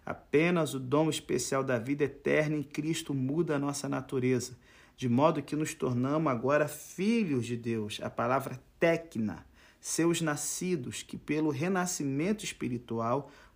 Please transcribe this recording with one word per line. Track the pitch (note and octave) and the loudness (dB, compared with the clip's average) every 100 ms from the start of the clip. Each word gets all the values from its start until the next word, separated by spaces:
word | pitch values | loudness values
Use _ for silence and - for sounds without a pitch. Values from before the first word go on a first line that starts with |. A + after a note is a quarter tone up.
Apenas | - - - C#3+ E3+ F3 D3 | -10 -10 0 4 4 4 2
o | C3+ | -2
dom | B2+ C#3+ D#3+ | 2 4 4
especial | D3+ - B2+ - C#3 | 0 -2 -2 0 0
da | C3 B2 | 2 0
vida | A2+ C#3+ C#3 | 0 0 0
eterna | - C#3+ D3 D3+ D3+ | 0 2 2 2 0
em | |
Cristo | C#3+ - D#3 E3 - | -4 -4 -2 -2 -2
muda | C#3 C3 D3+ D#3+ D3 | 0 0 0 0 0
a | |
nossa | C#3+ C#3 C#3 | -2 -4 -4
natureza, | C#3 C3+ C3+ B2+ B2+ A#2+ - - - - - | -4 -2 0 2 2 0 -10 -20 -20 -20 -6
de | B2+ | 2
modo | A#2+ D#3 D#3 | 4 4 4
que | C#3 D3+ | -2 -4
nos | D3+ - | -4 -2
tornamos | C#3+ B2 C3 D3+ D#3 | -2 0 0 0 0
agora | B2 B2+ D3 D3 | 0 2 2 2
filhos | - - - G3 A#3 F#3+ C3 A2+ | -4 -12 -2 0 2 2 0 -2
de | A#2+ | -4
Deus, | A#2 A2+ G#2 - | -2 -2 -4 -6
a | A2+ | -6
palavra | - A#2 C3 B2+ C3 - _ | -2 0 0 -2 -8 -14 _
tecna, | E3+ E3 - - G#2+ - - _ - _ | 2 2 -2 -4 -4 -6 -14 _ -20 _
seus | - - E3 E3 | -6 0 2 2
nascidos, | D#3+ D3 - - F3+ F3 B2+ G#2 | 0 -2 -4 -4 -2 -2 -4 -10
que | - - | -10 -10
pelo | - D3+ D#3 | -4 0 0
renascimento | C3 F3 F#3+ F3+ - C#3+ C3+ F3 G#3+ | 0 0 0 -2 -2 -2 0 0 -2
espiritual | - - B2+ A#2+ - A2+ A2+ C3 C#3+ - - | -4 -6 -4 -4 -4 -2 0 0 -2 -14 -20